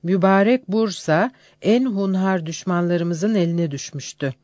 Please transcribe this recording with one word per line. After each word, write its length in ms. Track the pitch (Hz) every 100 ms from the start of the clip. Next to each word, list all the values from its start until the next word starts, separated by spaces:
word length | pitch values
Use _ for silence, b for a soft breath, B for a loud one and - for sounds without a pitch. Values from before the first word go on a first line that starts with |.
Mübarek 640 | 170 185 190 196 202 254 214
Bursa 600 | 208 220 180 - 156 240 b b b
en 220 | - 233
hunhar 600 | 262 196 196 190 190 190 160
düşmanlarımızın 880 | 165 - 175 175 175 170 165 202
eline 360 | 214 170 170 165
düşmüştü. 640 | 139 - 139 - - 139 127